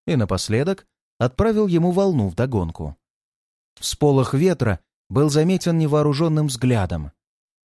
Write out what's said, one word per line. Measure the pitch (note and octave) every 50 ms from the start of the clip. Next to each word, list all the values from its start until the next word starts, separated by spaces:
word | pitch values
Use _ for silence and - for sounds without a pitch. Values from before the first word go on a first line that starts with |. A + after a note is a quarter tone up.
| -
И | - E3+
напоследок | C3 G#2+ - F#2+ F2 - - G#2 A#2 C#3+ F#3 G3 - _ _ _ _ _ _ _ -
отправил | B2 B2+ - - G3+ A3+ A3 G#3+ G#3+ F#3+
ему | E3+ E3 E3+ F3+
волну | F3 F#3+ G3 G3 E3+ C3 G2+ F#2+
вдогонку. | F2 - A#2+ C#3 B2 G2+ F2 E2 - - D#2+ D2 D2 _ _ _ _ _ _ _ _ _ _ _ _ _ _ _ _
Всполох | - - - - - D3 D3 C#3 C3+ B2 - -
ветра | C3+ E3+ F#3+ F3 - B2 G#2+ F#2 - _ _ _ _ _ -
был | F#2+ C3 D3+ D3+
заметен | C#3 D3+ D#3 F3+ F#3+ F3 - F3 E3 D#3+
невооружённым | D#3+ C#3+ D3+ D3+ D3 D3+ C#3 C#3 E3+ E3 D#3 D#3 D3+ C#3+
взглядом. | B2 A#2 B2 B2+ B2 A2 F#2 F2 F2+ D#2+ D2 D2 - _ _ _ _ _ _ _ _ _